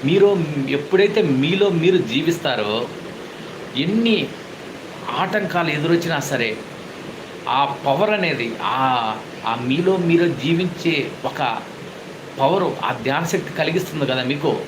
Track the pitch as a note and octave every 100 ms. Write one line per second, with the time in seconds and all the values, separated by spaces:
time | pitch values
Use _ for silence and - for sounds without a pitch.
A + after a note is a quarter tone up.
0 | C3+ F#3 G3 G3 D#3 C#3+ C3 C#3 - F#3
1 | G3+ A3 F#3 C3 D3 F#3+ G3+ E3+ E3+ F#3
2 | A2+ B2 D#3+ E3+ D3 A#2 G#2 A2 B2 -
3 | - - - - - - - B2 D#3+ G#3+
4 | A#3 G#3 C#3 - - - - - - -
5 | - - F#3 - F#3 F3 E3 D3+ D#3 E3+
6 | E3+ D#3 C#3 C3 A#2 G#2+ - - - -
7 | - - - - - B2+ C#3 C3+ - C#3
8 | G#3 G#3 F3 C3 B2 A2+ G2 B2 C3 B2+
9 | A2+ G#2+ - - A2+ A#2 B2 C#3+ F3+ F#3+
10 | E3+ E3+ F3 C3 C#3 E3 F3+ - E3 D3+
11 | B2 - - - C3+ A2+ - - - -
12 | - - - - C3+ F#3+ F3+ - - A#2+
13 | A#2 C#3+ E3+ F#3 - - D#3 E3+ F3 D#3
14 | C#3 B2+ B2 C#3+ D3 A#2+